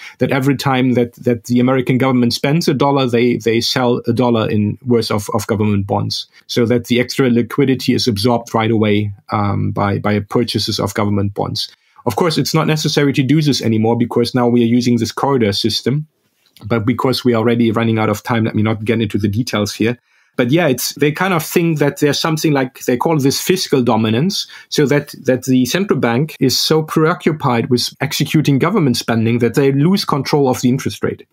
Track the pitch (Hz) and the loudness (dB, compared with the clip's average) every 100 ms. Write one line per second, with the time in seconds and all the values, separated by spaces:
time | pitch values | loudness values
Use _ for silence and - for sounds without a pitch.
0 | - - 127 135 131 131 139 131 131 120 | -20 -6 -2 0 0 0 0 0 2 2
1 | 120 - - 120 - 123 123 131 127 127 | 0 -2 -4 -2 0 0 2 2 0 0
2 | 131 127 120 - 139 160 170 143 143 139 | 2 2 0 0 0 0 0 2 2 2
3 | 127 117 123 117 113 113 - 127 123 123 | 2 2 2 2 0 0 0 0 0 0
4 | 120 113 123 113 107 107 104 104 123 120 | 0 0 2 2 0 0 -2 -2 0 0
5 | 113 110 101 107 - 107 107 101 98 104 | 0 -4 -2 -4 -2 -2 0 0 0 -2
6 | 107 - - _ - - 113 123 117 120 | -2 -6 -10 _ -6 -2 2 0 0 0
7 | 123 - 131 120 113 - 135 127 - 113 | 0 0 2 2 0 0 0 0 0 0
8 | 123 101 120 117 - 113 110 113 107 104 | 0 0 0 0 0 -2 0 0 2 0
9 | 104 101 - 107 101 101 101 101 101 95 | -2 -8 -8 -4 -2 -2 -2 -2 -2 -2
10 | 104 104 101 127 120 107 - 107 98 - | 0 -2 0 -2 -2 -2 -4 -4 -4 -2
11 | 104 98 101 101 101 113 - - _ - | -2 0 -2 -4 -6 -6 -10 -14 _ -8
12 | - - 180 156 143 156 151 156 151 151 | -4 0 0 0 0 0 0 0 0 0
13 | 143 139 127 156 147 123 117 110 110 120 | 2 2 2 2 2 0 0 0 2 0
14 | 120 - 120 127 120 120 117 120 120 120 | 0 0 0 0 2 2 2 2 2 0
15 | 123 - 135 135 107 98 110 - 113 147 | -2 -2 0 2 0 0 -2 -2 -2 -2
16 | 151 _ _ _ _ - 101 117 107 120 | -4 _ _ _ _ -20 -4 -2 0 0
17 | 135 120 123 113 117 117 117 110 113 110 | 0 0 2 2 2 2 2 2 0 0
18 | 110 104 - 117 110 107 107 110 110 113 | 0 -2 -2 -2 0 0 0 -2 -2 -2
19 | 107 104 113 104 123 107 104 - 110 123 | -2 -2 -2 -2 -4 -4 -4 -2 -2 -4
20 | _ _ _ - 123 160 165 123 - - | _ _ _ -2 0 2 2 0 -4 -2
21 | 151 147 190 175 - 185 170 151 143 143 | 0 0 0 0 0 0 0 2 0 2
22 | 147 139 170 156 160 139 131 - - 123 | 0 0 -2 0 0 0 -2 -4 -2 0
23 | 170 160 135 - - 185 - 139 120 110 | 0 2 2 0 0 -2 0 0 2 2
24 | 110 110 180 208 - - - - 139 143 | 2 0 0 -4 -8 -16 -6 0 2 0
25 | 147 - - 127 135 127 123 170 202 156 | -2 -6 -2 -2 2 2 2 0 0 0
26 | 120 127 156 - 131 - - 156 156 165 | 0 0 -2 -2 0 0 0 0 0 0
27 | 156 175 175 156 139 120 117 123 - - | 0 0 -2 -2 0 0 0 0 -2 -6
28 | 143 - 151 160 147 135 156 208 143 117 | -6 -4 0 2 2 2 2 2 0 0
29 | - 113 113 117 117 - 139 135 156 196 | -2 0 0 0 0 2 2 2 2 0
30 | - 147 131 147 135 123 127 131 117 - | 0 -2 0 2 2 0 0 0 -4 -4
31 | - 98 - | -6 -6 -12